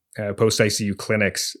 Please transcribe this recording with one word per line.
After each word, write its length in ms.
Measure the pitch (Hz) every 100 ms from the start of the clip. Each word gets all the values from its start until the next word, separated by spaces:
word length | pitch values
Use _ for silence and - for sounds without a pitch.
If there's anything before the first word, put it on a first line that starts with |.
| _ -
uh, 140 | 104
post-I 380 | 98 110 - 107
C 160 | - 104
U 100 | 98
clinics 600 | - 107 98 - - -